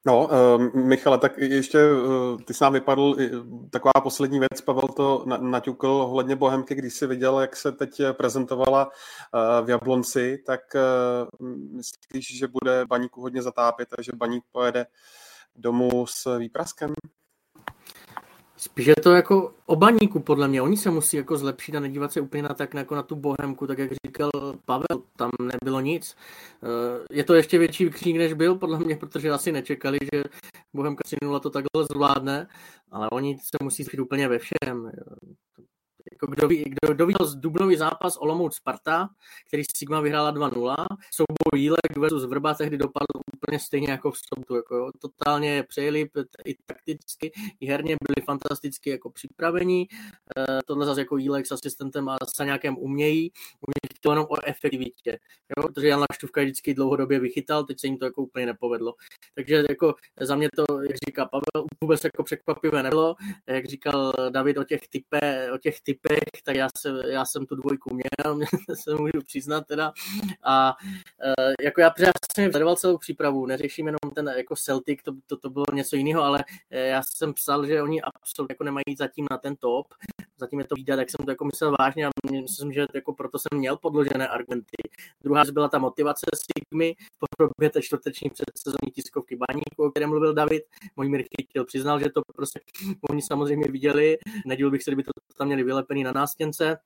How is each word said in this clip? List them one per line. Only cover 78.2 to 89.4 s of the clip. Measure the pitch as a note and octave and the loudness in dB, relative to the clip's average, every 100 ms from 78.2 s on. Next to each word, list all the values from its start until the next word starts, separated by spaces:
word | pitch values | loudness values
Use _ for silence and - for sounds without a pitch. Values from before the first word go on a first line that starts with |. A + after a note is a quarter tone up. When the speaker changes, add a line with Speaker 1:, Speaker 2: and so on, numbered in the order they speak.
| - - C3+ | -14 -8 -8
Speaker 2:
jako | C3 | -6
nemají | D3 C#3 C#3 C#3 | -6 -4 -6 -4
zatím | C#3 - C#3+ | -6 -4 -6
na | C3 | -6
ten | C#3 C#3 | -6 -4
top. | B2 B2 C#3 _ - - - _ | -2 -2 -4 _ -16 -14 -16 _
Zatím | B2+ C#3+ | -8 -6
je | C#3 | -4
to | C#3 | -6
vidět, | C3+ C3+ | -2 -2
jak | B2+ | -2
jsem | D3 C#3 | -6 -6
to | |
jako | C3 C#3+ | -4 -6
myslel | - D#3 C#3 | -2 -2 2
vážně | C3+ D3 D3 | 0 0 -4
a | - C#3 | -4 -4
myslím, | C3+ C3 - C#3+ | -6 -6 -8 -4
že | C#3 C#3+ | -2 -2
jako | C#3 C#3+ | -4 -8
proto | C#3 C3+ C#3+ | -8 -8 -6
jsem | - D3 | -4 -2
měl | C3 C#3+ | -2 -2
podložené | D#3+ D3 C#3 C3 C3 | 0 2 2 0 -2
argumenty. | A#2+ B2 B2 G#2+ - - - - _ | -4 -6 -8 -8 -12 -12 -14 -20 _
Druhá | C#3 C#3+ | 2 4
věc | D3 | 4
byla | C#3+ D3 | 4 2
ta | C#3+ | 2
motivace | C3 - D3 D3 - D#3 | 0 0 -2 0 -4 -6
Sigmy | - - - D#3 E3 E3 | -6 -8 -4 -2 -2 -2
v | - _ D3 - | -16 _ -10 2
podobě | D3+ - D3+ | 2 4 2
té | D#3 | 2
čtvrteční | - C#3 - C3+ C#3+ | -2 -4 -4 -6 -8
předsezonní | - C#3 - D3 C#3 - - | -6 -10 -10 -8 -6 -6 -8
tiskovky | - - - | -8 -8 -8
Baníku, | A#2+ | -6